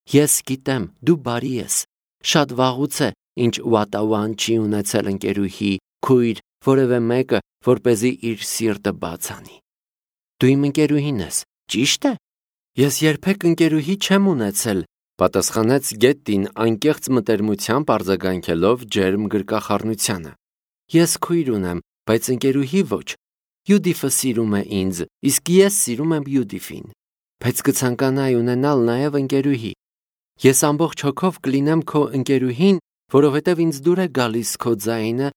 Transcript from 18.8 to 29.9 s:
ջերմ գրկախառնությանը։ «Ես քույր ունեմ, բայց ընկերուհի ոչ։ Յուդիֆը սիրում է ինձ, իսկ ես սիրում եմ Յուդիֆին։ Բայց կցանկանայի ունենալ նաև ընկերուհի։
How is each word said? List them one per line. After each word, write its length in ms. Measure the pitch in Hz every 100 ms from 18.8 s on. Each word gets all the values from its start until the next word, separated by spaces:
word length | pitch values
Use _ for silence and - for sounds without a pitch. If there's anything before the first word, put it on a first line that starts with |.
ջերմ 380 | 117 104 92 98 104
գրկախառնությանը։ 1080 | 104 98 110 - 101 107 107 - 95 76 - _ _ _ _ _
«Ես 220 | 165 165
քույր 340 | - - 170 139
ունեմ, 280 | 107 90 87 - _
բայց 220 | - 113 117
ընկերուհի 560 | 123 135 135 135 185
ոչ։ 240 | 185 123 - - _ _ _ _ -
Յուդիֆը 420 | 202 180 160 135
սիրում 400 | - 131 113 113
է 100 | 101 -
ինձ, 240 | 101 95 87 82 _
իսկ 240 | 139 135 -
ես 280 | 180 196
սիրում 380 | 196 - 117 156
եմ 140 | 160 139
Յուդիֆին։ 600 | 135 107 90 - - - - _ _ _ -
Բայց 160 | 123 -
կցանկանայի 760 | - 131 127 120 135 135 135 123
ունենալ 420 | 120 123 143 139
նաև 360 | 117 120 147 143
ընկերուհի։ 560 | 135 139 139 135 113 - _